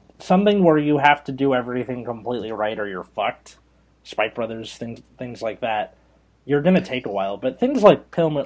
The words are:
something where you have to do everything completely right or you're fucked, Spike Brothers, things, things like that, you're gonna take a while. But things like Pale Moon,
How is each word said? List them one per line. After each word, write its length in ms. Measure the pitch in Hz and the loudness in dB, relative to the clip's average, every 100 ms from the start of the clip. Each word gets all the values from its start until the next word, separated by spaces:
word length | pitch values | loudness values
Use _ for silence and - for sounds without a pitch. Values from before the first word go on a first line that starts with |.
| _ - | _ -10
something 440 | - 185 208 208 | 0 2 4 4
where 140 | 175 151 | 4 4
you 220 | 147 147 | 4 4
have 260 | 143 147 | 4 4
to 80 | - | 0
do 220 | 131 139 | -2 0
everything 500 | 127 120 123 123 123 | 0 0 -4 -6 -8
completely 480 | 117 117 104 123 107 | -8 -8 -6 -6 -6
right 260 | 107 107 107 | -4 -4 -2
or 80 | 104 | -6
you're 180 | 92 | -8
fucked, 520 | 85 - 104 - - - _ _ _ _ | -10 -6 -4 -6 -12 -20 _ _ _ _
Spike 300 | - - 110 | -10 -4 -4
Brothers, 420 | - 110 113 113 - | -4 -6 -8 -12 -12
things, 240 | 117 113 - - | -12 -12 -16 -14
things 220 | 123 120 | -12 -8
like 200 | 113 98 | -8 -6
that, 360 | 117 110 - _ _ _ _ _ | -4 -4 -4 _ _ _ _ _
you're 160 | - 143 | -2 0
gonna 220 | 151 185 | 4 2
take 240 | - 127 123 | 0 -6 -4
a 40 | |
while. 280 | 98 98 101 | -4 -4 -4
But 200 | 131 131 | -6 -2
things 240 | 247 277 | -2 4
like 280 | 202 151 - | 6 6 2
Pale 200 | - 165 | -2 0
Moon, 140 | 147 | -2